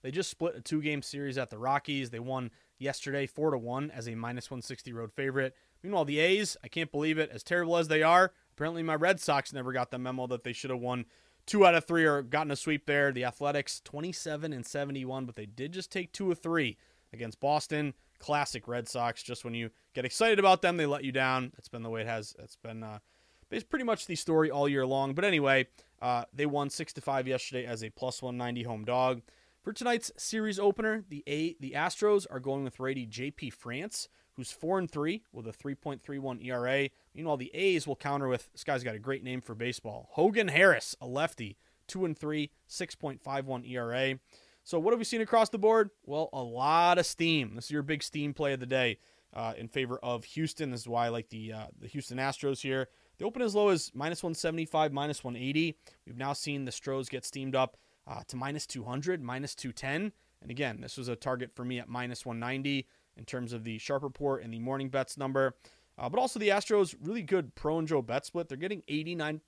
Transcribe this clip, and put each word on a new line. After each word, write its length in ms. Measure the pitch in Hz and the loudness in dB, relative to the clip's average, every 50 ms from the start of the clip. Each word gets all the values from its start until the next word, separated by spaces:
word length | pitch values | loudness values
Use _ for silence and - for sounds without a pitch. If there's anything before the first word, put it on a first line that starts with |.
They 80 | - 131 | -8 -4
just 180 | 139 175 190 - | -4 -4 -4 -4
split 280 | - _ 165 170 - | -4 _ -4 -4 -4
a 40 | - | -4
two-game 420 | - - 160 156 147 151 151 143 | -6 -2 -2 0 0 0 -2 -2
series 360 | 139 - - 143 143 139 127 135 | -4 -8 -8 -6 -6 -4 -4 -4
at 120 | 127 - | -4 -6
the 80 | - 107 | -6 -4
Rockies. 520 | 117 131 139 143 - - 143 139 131 117 | 0 2 2 2 0 0 -2 -2 -2 -4
They 80 | 120 113 | -6 -8
won 320 | 120 127 131 131 127 117 _ _ _ _ _ _ | -6 -4 -4 -4 -4 -6 _ _ _ _ _ _
yesterday 500 | 127 139 135 - - 143 135 143 139 131 | -4 -4 -4 -4 -4 -4 -2 -2 -2 -4
four 240 | - - 151 156 | -2 0 0 2
to 60 | 139 123 | 2 0
one 340 | 113 117 123 131 147 151 | -2 -2 -4 -4 -4 -4
as 160 | 147 127 113 120 | -8 -10 -8 -8
a 80 | 113 | -6
minus 340 | 113 117 120 120 123 - - | -6 -6 -6 -6 -8 -8 -10
one 100 | 139 123 | -12 -10
sixty 320 | 113 - 131 - - 131 | -10 -10 -12 -12 -12 -12
road 200 | 117 117 113 107 | -10 -8 -10 -8
favorite. 420 | _ - 139 135 131 139 131 131 - _ _ _ _ _ - | _ -2 -2 0 2 2 0 0 -2 _ _ _ _ _ -6
Meanwhile, 220 | 185 208 185 156 | 0 2 2 2
the 120 | 143 147 147 | 2 4 4
A's, 380 | 160 180 190 208 208 - - - - | 6 6 6 4 4 0 -4 -8 -12
I 40 | 117 | -6
can't 220 | - 165 165 147 | -4 -4 -4 -2
believe 260 | - 143 151 160 156 | -2 0 2 2 2
it, 140 | 156 156 - | 2 0 -2
as 140 | - 113 - | -2 -12 -2
terrible 320 | - 196 175 175 165 170 | 0 2 2 4 4 4
as 100 | 170 165 | 2 4
they 160 | 156 156 156 | 4 4 6
are, 300 | 156 160 170 180 185 180 _ _ _ _ | 8 8 10 8 8 6 _ _ _ _
apparently 300 | _ - 151 160 170 170 | _ -4 -4 -2 -2 -2
my 140 | 165 165 156 | 0 0 2
Red 240 | 151 160 180 196 165 | 4 4 4 4 4
Sox 320 | - - 147 139 - - | 4 2 2 2 2 -2
never 200 | - 139 123 127 | -8 -6 -6 -2
got 200 | 127 127 123 - | -2 -2 -2 -2
the 60 | - 127 | -4 -6
memo 280 | 127 127 127 131 127 | -4 -4 -4 -4 -2
that 160 | 123 123 117 | -4 -4 -4
they 100 | - 123 | -4 -6
should 180 | 117 - - 135 | -8 -6 -4 -4
have 100 | 131 123 | -4 -2
won 260 | 120 123 123 123 113 _ _ _ _ _ _ _ _ | -2 -2 -2 -2 -4 _ _ _ _ _ _ _ _
two 180 | - - 208 196 | 0 8 10 10
out 120 | 180 170 | 10 10
of 80 | 165 160 | 8 4
three 200 | - 170 170 160 | 4 4 6 6
or 180 | 156 147 143 | 6 6 4
gotten 280 | 135 117 135 147 156 147 | 0 0 0 0 2 0
a 60 | 143 | -2
sweep 300 | 135 - 160 151 139 _ | -2 0 0 -2 0 _
there. 260 | - 143 143 143 139 | 2 4 4 4 4
The 120 | 131 123 123 | 2 0 -4
Athletics, 560 | 123 - - 143 143 143 143 135 - - - _ | -4 -4 -2 -2 0 0 0 -2 -2 -8 -8 _
twenty-seven 680 | - - 143 156 185 180 - - 170 151 147 156 156 | -12 -10 -8 -6 -6 -6 -6 -6 -6 -6 -4 -4 -6
and 140 | 147 127 117 | -6 -6 -8
seventy-one, 600 | - - 143 143 143 143 135 131 127 131 135 131 | -6 -6 -6 -4 -4 -4 -6 -6 -6 -6 -6 -6
but 100 | 120 113 | -8 -8
they 100 | - 107 | -12 -12
did 260 | 104 107 120 131 156 | -12 -10 -8 -8 -8
just 200 | 175 190 180 - | -6 -8 -10 -6
take 200 | - 196 175 - | -6 -6 -6 -6
two 200 | - - 202 185 | -6 -2 0 0
of 80 | 170 165 | 0 0
three 360 | - 170 165 165 143 117 101 _ _ _ _ _ _ _ | 0 0 2 4 2 2 -2 _ _ _ _ _ _ _
against 260 | - 113 120 113 110 _ | -12 -10 -10 -10 -8 _
Boston. 560 | - 139 147 151 - - 160 151 147 143 127 _ _ _ _ _ | 0 2 2 2 2 0 -2 -2 -2 -2 -4 _ _ _ _ _
Classic 480 | - - 147 147 143 - - 120 - | -4 -2 0 0 0 -2 -4 -8 -6
Red 220 | 117 120 120 117 - | -4 -4 -4 -4 -4
Sox. 340 | - 123 120 120 117 - | -4 -2 -2 -2 -2 -4
Just 220 | - - 123 - - | -8 -10 -10 -8 -6
when 100 | 120 117 | -6 -4
you 160 | 117 117 113 _ _ _ _ _ | -4 -6 -6 _ _ _ _ _
get 100 | 131 123 | -4 -4
excited 360 | 127 - - 220 226 220 196 | -2 2 4 4 6 6 8
about 200 | 196 196 185 185 | 8 8 8 8
them, 160 | - 175 175 | 6 2 4
they 100 | 170 156 | 4 2
let 180 | 143 143 143 135 | 2 0 0 -2
you 80 | 135 | -2
down. 400 | 123 135 131 131 131 131 127 123 - | 2 2 4 4 2 2 0 -4 -10
That's 140 | - - - | -16 -20 -14
been 140 | - 117 113 | -10 -8 -6
the 60 | 113 | -4
way 100 | 113 113 | -4 -4
it 60 | 110 117 | -2 -2
has. 260 | 117 113 107 - - | -4 -4 -6 -8 -14
That's 200 | - - 104 - | -18 -20 -20 -20
been, 260 | _ - 117 113 113 | _ -14 -12 -12 -10
uh, 160 | 110 107 107 104 _ _ _ _ _ _ _ _ _ _ | -10 -12 -12 -14 _ _ _ _ _ _ _ _ _ _
it's 140 | - 233 - | -6 -6 -4
pretty 200 | _ - 277 254 | _ -4 -2 0
much 220 | 233 220 - - | 0 0 0 -2
the 80 | - 175 | -6 -6
story 360 | 147 - - 160 160 160 156 | -4 0 2 4 6 6 4
all 180 | 131 143 143 147 | 4 2 2 2
year 180 | 143 139 131 | 2 2 2
long. 260 | 127 135 135 135 139 | 2 2 2 2 0
But 120 | 135 156 185 | 0 2 2
anyway, 420 | 208 185 156 139 135 135 131 131 - _ - - _ _ _ | 4 4 4 6 6 6 6 4 2 _ -20 -20 _ _ _
uh, 240 | - 123 123 120 117 - | -2 0 0 0 -2 -6
they 140 | - 127 147 | -4 -2 -2
won 240 | 147 143 143 143 139 | 0 0 0 -2 -2
six 220 | - - 160 - - | -4 -6 -8 -8 -10
to 60 | - | -8
five 260 | - 147 135 135 127 | -4 -2 0 0 0
yesterday 400 | 131 131 123 - - 131 123 123 | 0 -2 -2 -2 -4 -6 -6 -4
as 160 | 120 117 107 | -4 -6 -6
a 80 | 113 110 | -6 -10
plus 320 | - - 131 127 - - | -8 -4 -4 -4 -4 -4
one 140 | - 127 123 | -6 -6 -4
ninety 260 | 123 120 120 123 123 | -4 -4 -4 -4 -4
home 220 | 113 120 117 107 107 | -4 -4 -6 -6 -2
dog. 380 | 113 123 127 127 131 127 120 - - _ _ _ _ _ _ | 0 2 4 4 4 2 -2 -6 -18 _ _ _ _ _ _
For 120 | _ 208 | _ -10
tonight's 400 | 214 - 233 247 240 233 - - - | -8 -4 0 0 0 0 -2 -6 -10
series 440 | - - - - 220 220 214 202 190 | -8 -8 -4 -2 0 0 0 0 4
opener, 440 | 202 202 196 - 220 214 214 220 196 - | 4 4 4 4 0 0 0 -2 -4 -8
the 160 | 156 143 - | -12 -10 -6
A-, 300 | - 143 151 160 170 165 _ | -4 -2 0 0 -2 -2 _
the 140 | 139 135 | -10 -6
Astros 540 | 139 143 156 180 - - 208 208 208 202 175 - | -2 0 0 0 0 2 4 6 6 4 2 0
are 100 | - 131 | -8 -6
going 220 | 127 139 135 139 | -4 -2 -2 -2
with 160 | 139 127 - - | -4 -6 -6 -4
righty 280 | 131 131 135 135 123 | -4 -2 -2 -2 -6
J 260 | 110 110 117 127 143 | -8 -8 -8 -8 -8
P 180 | 147 - - 120 | -8 -8 -10 -10
France, 580 | - - - 120 117 135 175 214 - - - - _ _ _ _ _ | -10 -10 -10 -8 -6 -6 -6 -6 -8 -8 -10 -10 _ _ _ _ _
who's 180 | - 127 - | -12 -12 -12
four 260 | - - - 160 190 190 | -10 -6 -2 0 0 0
and 120 | 180 160 | 0 -2
three 340 | - 147 147 160 190 220 _ _ | -2 -2 -2 -2 -2 -4 _ _
with 160 | - 131 110 110 | -16 -12 -12 -12
a 40 | |
three 220 | 107 - - 143 139 | -12 -10 -8 -10 -10
point 260 | - - 156 139 123 | -8 -8 -8 -8 -8
three 200 | _ - 143 139 | _ -10 -8 -6
one 200 | 135 131 123 120 | -6 -6 -6 -6
E 100 | 110 127 | -6 -4
R 140 | 127 123 120 | -2 -2 0
A. 260 | 127 135 139 139 135 _ _ _ _ _ | 2 2 2 2 0 _ _ _ _ _
Meanwhile, 240 | 135 160 165 151 131 | -8 -2 -2 0 -2
the 120 | 123 - | -2 -8
A's 360 | - 160 190 196 185 160 - 151 | -4 2 2 4 4 4 2 -2
will 80 | 135 | -6
counter 320 | - - 143 143 143 139 131 | -4 -2 0 0 2 2 2
with, 200 | 127 120 - - | 0 0 -2 -8
this 120 | _ - - | _ -10 -2
guy's 200 | - 143 131 123 | -2 -2 0 0
got 100 | 127 107 | -4 -6
a 60 | 107 | -4
great 240 | 107 127 135 135 104 | -4 -4 -4 -4 -4
name 160 | 127 127 127 | -6 -6 -6
for 160 | - - 113 | -6 -8 -6
baseball, 520 | 107 117 123 120 - - 113 104 120 - - | -4 -2 -4 -4 -4 -8 -10 -10 -10 -12 -6
Hogan 360 | - - 165 214 202 226 214 185 | 2 4 4 6 6 4 2 4
Harris, 480 | 139 160 190 190 156 113 - - - _ | 6 8 10 10 8 8 2 -6 -10 _
a 60 | 135 127 | -8 -4
lefty, 500 | 123 139 160 165 - - 117 101 95 _ _ _ _ _ _ - | -2 0 0 0 -2 -6 -10 -10 -10 _ _ _ _ _ _ -12
two 160 | - 185 185 | -4 -2 -2
and 120 | 170 151 | -2 -2
three, 360 | - - 151 151 151 147 143 _ _ _ _ | -4 -4 -4 -2 -2 -4 -4 _ _ _ _
six 260 | - - 180 - - | -8 -8 -8 -8 -8
point 260 | _ - 147 135 147 | _ -8 -8 -8 -8
five 260 | _ 139 139 139 135 | _ -4 -4 -4 -2
one 200 | 135 131 123 120 | -2 -6 -6 -6
E 100 | 120 123 | -6 -6
R 160 | 127 120 117 | -4 -2 -2
A. 260 | 120 127 135 135 135 131 _ _ - - _ _ _ _ _ | 0 2 2 0 0 -2 _ _ -20 -20 _ _ _ _ _
So 140 | - - 165 | 0 0 2
what 140 | 160 208 | 6 6
have 60 | 240 233 | 4 4
we 60 | 226 | 2
seen 160 | - 240 226 | 0 0 0
across 280 | 220 - - 226 220 - | 2 4 6 6 6 6
the 100 | - 214 | 2 4
board? 320 | 196 220 226 226 214 202 _ _ _ | 6 6 8 6 4 2 _ _ _
Well, 240 | - 143 156 160 - | -6 -2 -2 -2 -2
a 100 | - 135 | -4 -6
lot 540 | 123 120 117 123 131 147 160 170 175 175 175 | -6 -4 -2 0 2 6 6 8 8 8 8
of 80 | 175 170 | 6 4
steam. 520 | - - - 170 165 160 151 127 107 101 | 2 0 0 2 4 4 4 2 0 -6
This 100 | 117 - | -10 -8
is 40 | - | -4
your 100 | 147 151 | -2 -2
big 200 | 143 143 156 147 | 0 0 -2 -2
steam 300 | - - - 156 147 147 | -2 -6 -4 -4 -4 -4
play 200 | 139 - 151 143 | -2 0 0 0
of 80 | 135 131 | 0 -2
the 60 | 123 | -2
day, 320 | 123 131 131 127 120 104 - _ _ _ _ _ _ - | 0 2 2 4 2 0 -2 _ _ _ _ _ _ -8
uh, 200 | - 117 113 110 - | -6 -6 -4 -6 -6
in 80 | 117 | -10
favor 320 | 113 - 131 131 120 123 - - | -6 -2 -2 -2 -2 -4 -4 -2
of 200 | 123 123 117 117 | -4 -4 -4 -4
Houston. 460 | - - 156 160 151 - - 156 135 | -8 -4 -4 -2 -2 -2 -4 -6 -6
This 120 | 123 117 | -6 -6
is 60 | 110 120 | -6 -4
why 180 | 117 117 120 | 0 0 0
I 20 | 117 | 0
like 200 | 117 117 113 _ | 0 -4 -6 _
the, 220 | - 110 110 110 | -12 -12 -10 -10
uh, 140 | 110 110 107 - - - | -10 -10 -12 -14 -16 -16
the 100 | - 110 | -18 -10
Houston 300 | - 143 131 - 123 127 | -10 -10 -10 -8 -4 -2
Astros 440 | 131 139 135 - - 139 135 - | -2 -2 -2 -2 -2 -2 -2 -2
here. 240 | - 135 131 135 131 - _ _ _ _ _ _ | -2 -2 -2 -2 -2 -4 _ _ _ _ _ _
They 60 | - | -6
open 180 | 214 226 254 | -6 -2 0
as 140 | 247 220 196 | -2 0 2
low 140 | 208 208 202 | 4 4 4
as 200 | 190 156 - - | 4 2 0 -6
minus 300 | _ 127 143 160 170 - | _ -6 -4 -4 -4 -4
one 120 | - 175 165 | -4 -6 -4
seventy-five, 580 | - - 165 160 165 160 156 - 156 156 151 | -2 -2 -2 -2 -2 -4 0 2 2 2 2
minus 300 | 139 139 143 151 147 - - | 2 -2 -2 -2 -4 -4 -6
one 120 | 127 120 | -8 -6
eighty. 400 | 120 127 135 143 156 165 165 147 _ _ - - _ _ | -4 -4 0 0 2 0 0 -2 _ _ -20 -20 _ _
We've 100 | - 120 | -16 -10
now 160 | 123 131 139 | -6 -4 -4
seen 320 | 147 - - 151 143 139 135 | -4 -4 -4 -6 -4 -4 -6
the 60 | 123 | -6
Stros 380 | - - - 143 135 135 131 - | -8 -8 -6 -4 -4 -4 -4 -6
get 160 | - 127 - | -8 -8 -8
steamed 320 | - - 139 135 135 131 | -8 -10 -6 -6 0 2
up, 200 | 131 131 127 - _ _ _ _ _ _ | 2 2 2 0 _ _ _ _ _ _
uh, 160 | - 127 - - - | -12 -12 -12 -12 -10
to 80 | - | -8
minus 300 | 123 131 139 143 156 - | -6 -6 -4 -4 -6 -8
two 180 | - - 131 107 | -8 -10 -10 -8
hundred, 360 | 117 123 139 139 175 185 170 | -6 -6 -4 -2 -2 -2 -2
minus 360 | 131 120 123 131 143 143 - | -2 -6 -6 -6 -6 -8 -10
two 160 | - - 131 | -8 -10 -10
ten. 400 | 113 - - 135 139 160 202 214 - _ _ _ _ _ | -8 -6 -6 -4 -2 -2 -4 -4 -8 _ _ _ _ _
And 100 | - - | -14 -10
again, 300 | 120 127 143 127 107 113 | -6 -4 -4 -4 -4 -6
this 160 | 123 120 - | -10 -12 -10
was 120 | 139 123 123 | -8 -6 -6
a 80 | 120 | -6
target 340 | 117 - 139 127 123 123 117 _ | -4 -2 -4 -2 -4 -4 -10 _
for 100 | - 123 | -8 -6
me 160 | 123 127 120 | -6 -4 -6
at 80 | 120 - | -6 -8
minus 360 | 120 123 123 123 123 - - | -6 -6 -6 -6 -8 -8 -8
one 140 | 131 117 113 | -8 -6 -4
ninety. 480 | 117 123 131 135 135 143 143 135 131 _ _ _ _ _ _ | -4 -4 -4 -2 -2 0 -2 -2 -4 _ _ _ _ _ _
In 80 | - 113 | -20 -12
terms 280 | - - 127 123 117 | -8 -6 -6 -6 -6
of 120 | 120 113 110 | -8 -8 -6
the 140 | 117 110 110 | -6 -8 -8
Sharp 240 | - - 139 135 | -4 -2 -4 -2
Report 400 | 147 139 131 - 143 139 135 - | -2 -4 -8 -2 -2 0 0 -2
and 100 | - 117 | -4 -8
the 60 | 113 113 | -8 -6
morning 300 | 117 127 135 135 139 135 | -4 -4 -4 -4 -4 -2
bets 280 | 131 135 131 - - | -2 -2 -2 -2 -4
number. 380 | 147 139 135 135 135 135 131 - _ _ - _ _ _ _ _ - | -6 -4 0 2 4 2 2 0 _ _ -20 _ _ _ _ _ -8
Uh, 100 | - 120 | -6 -2
but 100 | 160 240 | 0 0
also 200 | 262 247 - 220 | 0 0 -2 0
the 100 | 214 202 | 2 4
Astros, 460 | 196 208 - - 220 208 196 170 - - | 4 4 4 4 4 4 4 4 0 -8
really 200 | - 160 220 240 | -6 -6 -4 -4
good 320 | 185 143 190 185 156 117 - | 0 2 2 2 2 0 -8
Pro 240 | - - 151 156 165 | -4 -2 0 0 0
and 80 | 160 | 0
Joe 160 | 156 160 143 | 2 2 0
bet 220 | 123 113 117 139 - | 2 2 -2 -2 -2
split. 240 | - - 175 170 - | -2 -4 -4 -4 -4
They're 80 | 135 | -6
getting 260 | 131 165 190 208 175 - - | -6 -4 -6 -6 -6 -6 -4
eighty-nine 540 | 147 151 156 165 175 170 151 151 151 156 _ | -4 -2 -2 -2 -4 -2 -2 -2 -4 -6 _